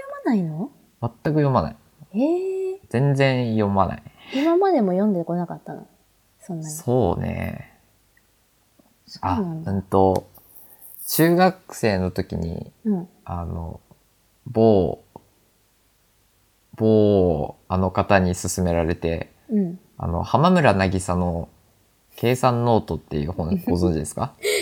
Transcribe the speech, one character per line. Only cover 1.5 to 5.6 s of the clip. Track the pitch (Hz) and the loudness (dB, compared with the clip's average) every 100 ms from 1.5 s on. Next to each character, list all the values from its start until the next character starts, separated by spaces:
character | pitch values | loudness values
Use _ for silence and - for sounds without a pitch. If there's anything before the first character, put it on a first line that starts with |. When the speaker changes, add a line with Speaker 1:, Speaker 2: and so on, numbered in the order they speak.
Speaker 2:
ま | 120 | 2
な | 78 | -2
い。 | - _ _ - | -8 _ _ -8
Speaker 1:
へ | 202 294 349 381 381 381 381 | -2 0 0 -4 -4 -6 -8
ー。 | - | -6
Speaker 2:
全 | 117 143 | 0 0
然 | 135 135 127 120 | 2 2 0 0
読 | 110 101 | 0 0
ま | 98 90 | 2 0
な | - | -4
い。 | - - - | -16 -20 -8
Speaker 1:
今 | 262 320 349 | -2 0 2
ま | 392 | 2
で | 311 | 2
も | 196 | 2
読 | 180 214 | 0 0
ん | |
で | 180 | -2
こ | 165 175 | -2 -4
な | 175 | -6
か | |
っ | 156 | -10